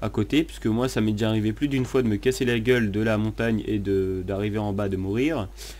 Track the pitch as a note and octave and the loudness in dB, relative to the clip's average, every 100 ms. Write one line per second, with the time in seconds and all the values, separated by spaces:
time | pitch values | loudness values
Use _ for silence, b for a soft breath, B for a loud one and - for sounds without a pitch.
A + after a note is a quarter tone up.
0 | G#2+ - G#2 C#3+ D#3+ - A2+ A2 B2+ B2 | -4 -2 0 2 0 -2 0 0 0 2
1 | A2 G#2 A2 A2 G#2+ A2 D3 C3+ B2 C3+ | 0 2 0 2 0 -2 -2 0 0 2
2 | A#2 G2+ B2+ B2+ B2 A#2+ A2+ B2 A2 G2+ | 2 2 0 0 2 2 4 4 2 0
3 | A2+ G#2+ A2 - A#2 A2 - G#2+ G2 G2 | 2 2 0 0 0 0 0 -2 0 0
4 | F#2+ F#2 F#2 G2 G#2 G#2+ G#2 G2 G2+ F#2+ | 0 -2 -4 -2 -2 -2 -2 -2 -2 -2
5 | F#2+ A2 D3 D3+ F#2 B B | -2 0 0 0 -4 B B